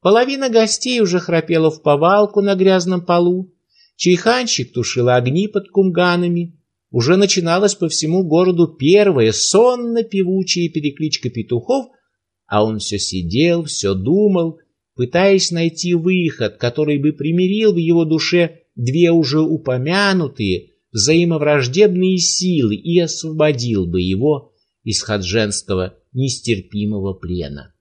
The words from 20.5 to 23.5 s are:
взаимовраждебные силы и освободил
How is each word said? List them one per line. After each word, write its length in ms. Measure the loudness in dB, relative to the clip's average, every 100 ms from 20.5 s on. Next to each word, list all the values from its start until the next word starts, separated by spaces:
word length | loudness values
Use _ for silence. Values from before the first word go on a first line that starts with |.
| -2 -6 _ _
взаимовраждебные 1300 | -4 2 2 2 0 0 0 0 2 2 2 0 0
силы 580 | -2 -2 -2 0 0 -2
и 240 | 0 0
освободил 840 | 0 -6 -10 0 0